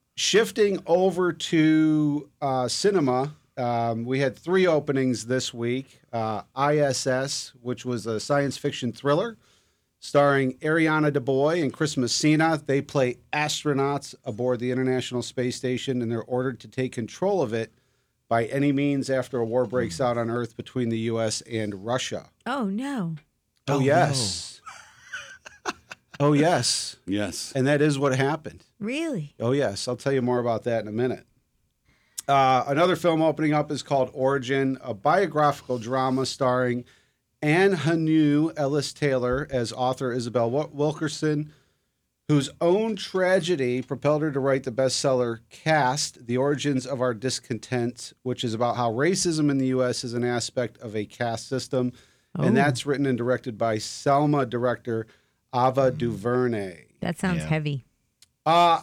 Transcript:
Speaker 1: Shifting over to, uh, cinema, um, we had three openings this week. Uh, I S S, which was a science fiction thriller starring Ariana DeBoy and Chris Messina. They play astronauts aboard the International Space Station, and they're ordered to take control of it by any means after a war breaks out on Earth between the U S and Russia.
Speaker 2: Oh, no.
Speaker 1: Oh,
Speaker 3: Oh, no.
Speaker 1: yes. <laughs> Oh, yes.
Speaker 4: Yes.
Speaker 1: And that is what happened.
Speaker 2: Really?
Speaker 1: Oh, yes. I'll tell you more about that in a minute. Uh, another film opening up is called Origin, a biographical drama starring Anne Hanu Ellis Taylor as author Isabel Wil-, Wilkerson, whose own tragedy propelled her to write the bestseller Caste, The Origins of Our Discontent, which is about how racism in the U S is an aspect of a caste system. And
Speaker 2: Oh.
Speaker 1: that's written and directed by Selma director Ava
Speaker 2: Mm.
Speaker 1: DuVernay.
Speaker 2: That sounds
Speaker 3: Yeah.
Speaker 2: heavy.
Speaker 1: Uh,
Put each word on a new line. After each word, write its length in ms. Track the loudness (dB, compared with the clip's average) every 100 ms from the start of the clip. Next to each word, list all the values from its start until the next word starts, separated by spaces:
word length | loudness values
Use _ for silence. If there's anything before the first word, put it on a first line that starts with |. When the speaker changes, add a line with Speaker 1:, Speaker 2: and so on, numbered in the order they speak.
| _ -6
Speaker 1:
Shifting 640 | 2 2 2 2 2 2 2
over 440 | 4 4 2 0
to, 960 | -2 0 4 6 6 4 4 2 0 -6 _
uh, 260 | -2 0 -2
cinema, 680 | 0 2 2 2 2 -2 -6 _ -6
um, 480 | -2 0 0 -2 -2
we 140 | 0
had 180 | 0 -2
three 280 | -2 2 4
openings 600 | 2 2 0 0 0 -2
this 260 | -4 -4
week. 460 | -4 -4 -4 -6 _ _
Uh, 280 | -6 -4 -6 -8 -2
I 220 | 0 2
S 280 | 2 0 0
S, 460 | 0 -2 -6 -10 -12
which 240 | -8 -6 -4
was 200 | -4 -4
a 140 | -6
science 360 | 0 0 0 -2
fiction 360 | -6 -4 -6
thriller 440 | -4 0 0 0 -8 _ _ _ _ _ _
starring 520 | 0 4 4 4 0 -2
Ariana 520 | -2 2 2 2 2
DeBoy 500 | 0 0 2 2 2
and 120 | 0
Chris 240 | -2 -2 0
Messina. 640 | -2 0 2 4 2 0 0
They 160 | -2
play 360 | 0 0 0 -2 _
astronauts 840 | -4 -2 -2 -2 0 0 -2 -8 -12 -10
aboard 340 | -4 -2 0
the 100 | -2
International 500 | -2 0 0 -2 -6
Space 360 | -6 -4 -4 -4
Station, 440 | -4 -4 -2 -4
and 80 | -2
they're 120 | -4
ordered 360 | -4 -4 -4 -6
to 60 | -10
take 240 | -6 -4
control 480 | -4 -10 -4 -2 0
of 100 | 0
it 200 | -2 -4 _ _ _ _ _ _
by 160 | 0 0
any 260 | 0 2
means 380 | 2 2 0 0
after 300 | -2 -2 -4
a 60 | 0
war 200 | 0 0
breaks 340 | 0 -2 -2
out 180 | 0 0
on 120 | -2
Earth 260 | -2 -4 -8
between 320 | -8 -2 -2
the 100 | 0
U 200 | -2 0
S 220 | -2 -4
and 440 | -6 -4 -4 -6 -4
Russia. 440 | -4 -2 -8 -10 _ -8
Speaker 2:
Oh, 200 | -4 -4
no. 500 | -4 -4 -4 -6 -8 -14 _ _ _ -2
Speaker 1:
Oh, 60 | 0
Speaker 3:
Oh, 40 |
no. 60 | 4
Speaker 1:
yes. 760 | 4 4 0 -4 -6 -10 -16 -20
<laughs> 60 | -20 -20 -20 -18 -16 -16 -20 -20 -12 -12 -12 _ -20 _ 0
Oh, 120 | 2
yes. 640 | 4 4 2 0 -2 -6 -12 -6
Speaker 4:
Yes. 480 | -4 -4 -6 -6 -2
Speaker 1:
And 100 | 2
that 160 | 2
is 160 | 2 2
what 160 | 0
happened. 520 | 0 0 -2 -8 -16 -20 _
Speaker 2:
Really? 580 | -6 -4 -4 -4 -8 -6
Speaker 1:
Oh, 140 | -2
yes. 340 | 0 -2 -4 -6
I'll 80 | -6
tell 160 | -2
you 100 | 0
more 180 | 2 0
about 240 | 0 -2 -2
that 160 | -4
in 80 | -4
a 20 |
minute. 340 | -2 -2 -4 -12 _ _ _ _ _ _ _ _ -10 0
Uh, 380 | 4 4 4 2
another 300 | 2 2 2
film 240 | 2 2
opening 320 | 2 2 0
up 180 | 0 0
is 100 | -6
called 300 | -2 0 0
Origin, 640 | 0 2 2 0 0 0 -2
a 100 | -6
biographical 840 | -2 2 2 2 2 2 2 -4 -6
drama 460 | -2 0 0 0 -2
starring 580 | 0 0 2 0 -2 -6 _ _ _ _ _
Anne 300 | 2 4 4
Hanu 800 | 4 2 2 2 4 4 4 2 0
Ellis 340 | -2 -2 -4
Taylor 560 | -2 0 0 0 -2 -2
as 220 | -2 -2
author 400 | -2 -2 -2 -4
Isabel 400 | -4 -2 0 0
Wil-, 180 | 0 -4
Wilkerson, 800 | -2 -2 -2 -6 -2 -2 -2 -4 -12 _ _ _ _ _ _ 0
whose 220 | 2 2 0
own 380 | 2 2 2 -4
tragedy 840 | -4 0 2 2 2 0 0 -2
propelled 400 | -4 -2 0 0
her 100 | 0
to 100 | 0
write 220 | 0 0
the 80 | 0
bestseller 640 | 0 0 2 2 2 0 -4 -10
Caste, 800 | -6 0 2 2 0 -4 -8 -4
The 80 | 0
Origins 500 | 2 0 0 -2 -2
of 140 | -2
Our 120 | -2
Discontent, 1000 | -2 -4 -6 -6 -8 -4 -4 -2 -6 -16 -10
which 200 | -8 -4
is 100 | -4
about 220 | -2 -2 0
how 160 | -2
racism 580 | 0 0 0 0 0 0
in 80 | 2
the 100 | 0
U 160 | 0 0
S 180 | -2
is 100 | -4
an 120 | -2 -2
aspect 520 | -2 -4 -4 -6 -8
of 180 | -8 -6
a 80 | -6
caste 420 | -6 -4 -4 -4
system. 460 | -6 -2 -2 -2 -4 _ _ _ -2
And 140 | 2 4
Speaker 2:
Oh. 40 |
Speaker 1:
that's 240 | 4 0 -2
written 200 | 0 0
and 120 | 0
directed 400 | 0 -2 -4 -2
by 200 | -2 -2
Selma 680 | -4 -4 2 4 4 2 0
director 600 | 0 -2 -2 -4 -4 -6 _ _ _ _ 2
Ava 360 | 2 4 2
Speaker 2:
Mm. 60 | 2
Speaker 1:
DuVernay. 880 | -2 -2 -2 0 0 0 -6 -12 -20 _
Speaker 2:
That 180 | -8 -4
sounds 220 | -2 -2
Speaker 3:
Yeah. 80 | -2
Speaker 2:
heavy. 380 | -2 -2 -6 -8 _ _ _ -20 _ 2
Speaker 1:
Uh, 360 | 6 6 4